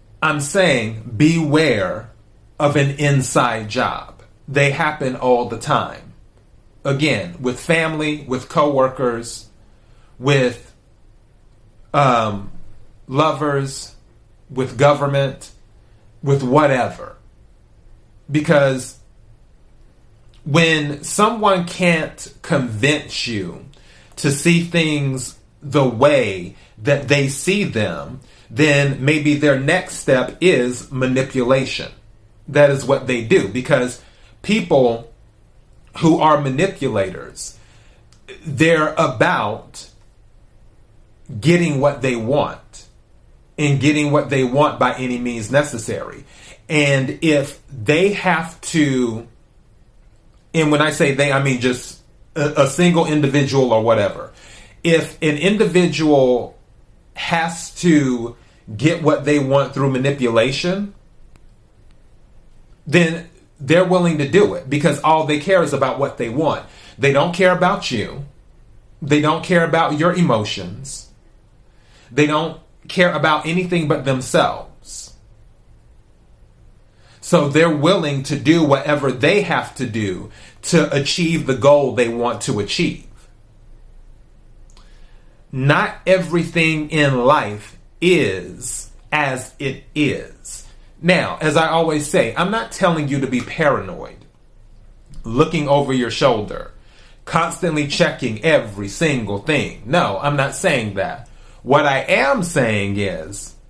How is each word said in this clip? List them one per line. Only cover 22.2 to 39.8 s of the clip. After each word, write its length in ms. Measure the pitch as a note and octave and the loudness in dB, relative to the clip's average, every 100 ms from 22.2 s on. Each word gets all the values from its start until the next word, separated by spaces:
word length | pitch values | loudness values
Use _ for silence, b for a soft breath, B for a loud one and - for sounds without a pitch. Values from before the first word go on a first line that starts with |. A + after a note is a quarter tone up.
| - - | -20 -16
convince 840 | - D3 B2 G#2+ C3+ D3 - - A#2+ | -4 -2 -2 -2 0 0 -4 -8 -6
you 380 | A2 F2 C#2 - b b b b - | -6 -6 -10 -18 b b b b -4
to 160 | D3 | -2
see 320 | C#3 F3 E3+ | 0 2 2
things 720 | E3+ E3+ D#3+ D3 C#3 C3 - - _ _ | 2 0 0 0 -2 -4 -8 -14 _ _
the 260 | C#3+ D3 C3 | -2 2 2
way 680 | A2 C3+ C#3 A2 F#2+ F2 b b - | 4 4 4 2 -4 -10 b b -6
that 280 | A2 C#3 - | 0 0 2
they 180 | C#3+ C3+ | 0 0
see 360 | - - G3+ | -2 -2 0
them, 580 | F#3 A#2 G2 D#2 C#2+ - b b b | 0 -2 -2 -4 -10 -14 b b b
then 560 | A2+ D#3 C#3+ C#3 B2+ | 0 2 4 2 0
maybe 300 | C3 D#3 D3 | 0 2 2
their 260 | C#3 D3 C3 | 2 2 2
next 360 | C#3 F3+ - - | 2 0 -2 -6
step 420 | - C3 B2 - | 0 2 0 0
is 520 | F3 C#3+ B2 A#2+ - | 2 2 0 -4 -8
manipulation. 1000 | C3 B2+ B2+ C3+ C3 A#2+ C3+ B2+ - - - - - - _ - | -4 0 0 0 0 2 2 0 -6 -10 -16 -20 -20 -20 _ -2
That 220 | C#3+ C#3+ | 4 4
is 160 | C3+ A#2+ | 4 0
what 220 | C3+ B2+ | 0 0
they 160 | B2 | -4
do, 240 | A2+ F#3 G2+ | 2 2 2
because 540 | A2 B2 C#3 B2 - b b b - | -4 0 0 0 -6 b b b -12
people 680 | - A3 F3 C#3+ B2 A2+ - - - _ _ _ _ - - - | -2 -2 2 2 2 0 -8 -20 -20 _ _ _ _ -20 -20 -2
who 220 | E3 E3+ | 2 4
are 200 | D#3 D3 | 4 2
manipulators, 1160 | C#3 C3 F#3+ - C3+ G#2+ F#2+ D2 B1+ - - b b b b b _ _ - - D#3+ | 0 -2 -2 -2 -4 -2 -4 -6 -14 -16 -16 b b b b b _ _ -20 -18 -8
they're 480 | C3+ D#3+ E3 D#3 - | 0 4 4 2 0
about 880 | D#3 G#2+ D#3+ D#3 G#2+ A2+ - - | -2 0 0 0 -2 -6 -12 -20